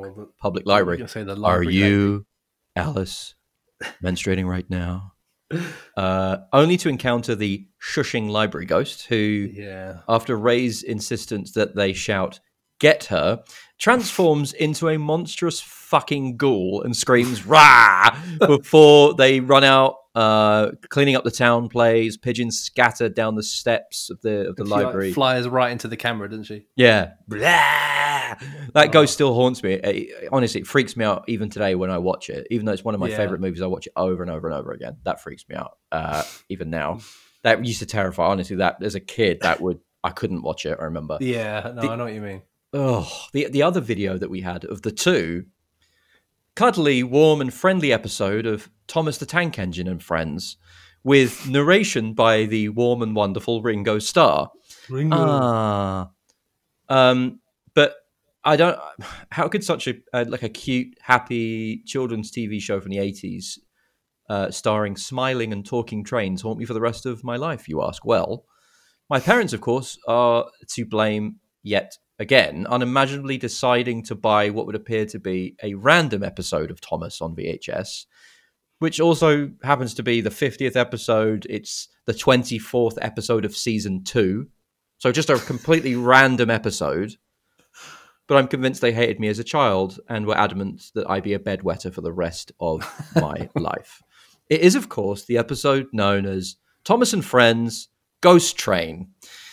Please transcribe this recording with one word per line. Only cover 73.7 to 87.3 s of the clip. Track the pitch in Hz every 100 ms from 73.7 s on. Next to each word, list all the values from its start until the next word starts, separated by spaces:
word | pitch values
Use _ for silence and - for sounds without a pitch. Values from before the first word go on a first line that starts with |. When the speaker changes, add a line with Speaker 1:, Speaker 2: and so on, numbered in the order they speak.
| 123 123 113
Speaker 1:
to | 107
buy | 104 110 104 104
what | 107 -
would |
appear | 104 110 110 107
to | 101
be | 95 92 92 -
a | 104
random | 98 123 170 147 104
episode | 95 98 90 78 82
of | 90
Thomas | - 82 85 -
on | 82
V | 82 87
H | - -
S, | - 95 - - _ _ _ _ _ _ -
which | 165 156
also | 170 156 160 147 143 -
happens | 127 135 123
to | -
be | 123 117
the | 107
fiftieth | - 135 - 131 127
episode. | 123 113 - 110 110 107 -
It's | 107 - - - _ -
the |
twenty-fourth | 107 - 127 120 117 - 123 113 113
episode | 110 113 107 113
of | 101 -
season | 120 110 101 92
two. | - 123 95 104 147 _ _ _ _ -
So | 127
just | 127 156
a | 131
completely | - 127 - 165 135 123
<laughs> |
random | 123 131 135 123 117
episode. | 110 107 - 73 78 107 107 _